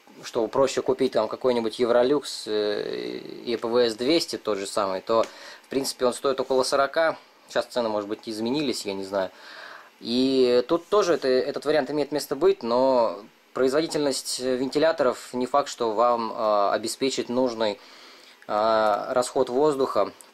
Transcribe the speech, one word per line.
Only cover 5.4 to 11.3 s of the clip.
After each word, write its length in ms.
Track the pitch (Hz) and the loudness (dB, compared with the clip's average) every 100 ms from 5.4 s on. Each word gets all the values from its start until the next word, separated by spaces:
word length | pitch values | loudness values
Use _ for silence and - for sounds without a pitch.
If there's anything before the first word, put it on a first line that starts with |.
| - - | -20 -20
в 40 | - | -8
принципе, 360 | 131 131 - 127 | -4 -4 -2 -2
он 80 | |
стоит 260 | 117 139 131 | 0 -2 -2
около 240 | 131 131 | 0 0
сорока. 540 | 131 139 139 160 160 - - _ - | 2 2 0 2 0 -2 -12 _ -6
Сейчас 180 | 123 - | -4 -4
цены, 240 | 127 113 | -2 -2
может 200 | 107 101 | -2 -4
быть, 180 | 110 117 | -8 -8
изменились, 580 | 110 117 147 139 104 101 | -6 -2 -2 -2 -4 -6
я 80 | |
не 120 | 98 95 | -6 -4
знаю. 260 | 98 92 - - - - - - _ | -4 -4 -6 -20 -18 -18 -20 -20 _
И 640 | 117 123 131 131 123 123 123 | -4 0 2 4 4 4 2
тут 200 | 170 - | -2 2
тоже 260 | 208 175 | 2 4
это, 140 | 143 | 2
этот 380 | 135 | 2